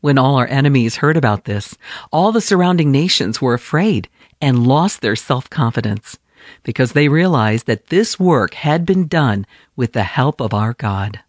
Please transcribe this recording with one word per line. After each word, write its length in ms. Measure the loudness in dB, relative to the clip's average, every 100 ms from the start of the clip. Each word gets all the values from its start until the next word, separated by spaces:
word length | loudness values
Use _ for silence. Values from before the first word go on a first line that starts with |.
"When 140 | 2 2
all 200 | 4 2
our 120 | 0
enemies 480 | 2 2 2 0 0
heard 220 | 0 2
about 260 | 2 0
this, 320 | -2 -6 -6 -16 -18 -18 -6
all 220 | 0 2
the 80 | 0
surrounding 500 | 0 2 2 2 2
nations 520 | 2 2 0 -2 -2
were 100 | -2
afraid 560 | -2 -2 0 0 -2 -4 _ _ _
and 260 | 0 2 4
lost 360 | 2 2 -2
their 120 | -4
self-confidence, 1040 | -4 -2 -4 -4 -2 -2 -2 -4 -6 -10 -20 _ _ -20 -16
because 300 | -10 -2 0
they 160 | 2 2
realized 580 | 2 2 2 2 0 -2
that 220 | -6 _
this 300 | 0 0 0
work 360 | 2 2 0
had 320 | -2 -2 0 0
been 220 | 0 0
done 360 | 0 0 0 -4 _ _ -6
with 160 | -4
the 120 | -2
help 360 | -4 0 -2 -2
of 140 | -4
our 180 | -2 -2
God." 480 | -4 -4 -4 -6 -8